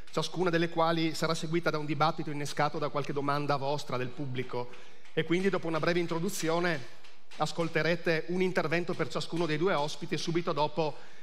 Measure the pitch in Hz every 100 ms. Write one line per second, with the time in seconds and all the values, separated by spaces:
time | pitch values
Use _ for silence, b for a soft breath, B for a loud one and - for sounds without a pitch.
0 | - - 156 165 180 165 170 170 165 165
1 | 160 143 160 165 165 170 160 151 147 147
2 | 156 160 156 147 143 - 147 165 147 147
3 | 139 147 143 143 143 143 135 147 - 127
4 | 127 - 139 127 123 123 123 B B B
5 | - - 160 175 196 185 165 156 156 175
6 | 170 170 165 - 160 170 175 151 - -
7 | - - - - 151 - 165 160 156 170
8 | 170 156 - 185 185 185 165 170 175 170
9 | 147 175 - 165 170 151 185 160 151 -
10 | 165 151 - 170 175 147 147 170 151 B
11 | B B